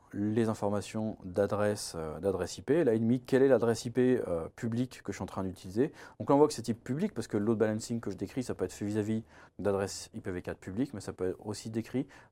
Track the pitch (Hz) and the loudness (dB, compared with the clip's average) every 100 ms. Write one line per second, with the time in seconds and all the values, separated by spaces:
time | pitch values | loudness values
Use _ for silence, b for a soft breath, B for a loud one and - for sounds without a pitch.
0 | _ 101 104 110 110 110 101 101 - 110 | _ -4 0 2 2 0 -2 -2 -4 -6
1 | 110 - 95 92 101 101 104 104 - 82 | -6 -6 -4 0 2 2 0 0 -4 -6
2 | 78 78 98 92 87 - - 160 139 113 | -6 -2 -2 0 -4 -6 0 4 4 4
3 | 113 127 - 131 135 117 117 110 120 127 | 4 2 2 4 6 6 4 0 -2 2
4 | 127 120 104 85 82 - 117 113 127 - | 4 4 2 -2 -4 -6 -4 -2 -4 -6
5 | - 101 95 104 95 92 92 101 156 B | -10 -8 -6 -4 -6 -6 -4 0 0 B
6 | B - 104 143 151 - 110 110 - 139 | B -6 4 6 6 4 -4 -6 -4 -2
7 | 208 - 104 107 104 110 110 107 - 117 | -2 -4 -2 0 2 4 2 2 -4 -4
8 | 107 90 98 135 120 95 92 - 104 107 | -4 -6 -6 -4 -6 -4 -6 -4 -2 0
9 | 104 110 - B B - 98 98 98 - | 0 -2 -4 B B -4 0 2 0 -4
10 | - 110 101 90 - 82 - 98 139 104 | -10 -10 -6 -6 -6 -8 -8 -4 -4 -6
11 | - 87 92 - - 101 113 113 - 127 | -10 -4 -4 -2 -8 -8 -6 -6 -4 -4
12 | - B B | -6 B B